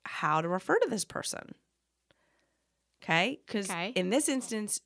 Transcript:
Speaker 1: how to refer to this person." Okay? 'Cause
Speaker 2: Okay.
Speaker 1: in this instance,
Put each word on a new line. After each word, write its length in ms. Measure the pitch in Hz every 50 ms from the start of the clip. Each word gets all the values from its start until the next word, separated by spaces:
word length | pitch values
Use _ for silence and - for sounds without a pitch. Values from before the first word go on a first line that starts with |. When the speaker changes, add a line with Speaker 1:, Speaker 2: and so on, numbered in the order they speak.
| -
Speaker 1:
how 340 | - - - - 151 151 156
to 60 | 165
refer 320 | 170 180 185 - - 339 480
to 80 | 508 320
this 140 | 240 190 -
person." 480 | - - - - - - - - - - _ _ _ _ _ _ _ _ _ _ _ _ _ _ _ _ _ _ _ _ _ _ _ _ _ _ _ _ - -
Okay? 380 | - 165 165 190 247 - - _
'Cause 240 | - - 208 196 185
Speaker 2:
Okay. 200 | 185 170 175 214 254
Speaker 1:
in 140 | 185 180 185
this 180 | 220 294 302 320
instance, 500 | 269 262 - - 226 214 214 202 - - -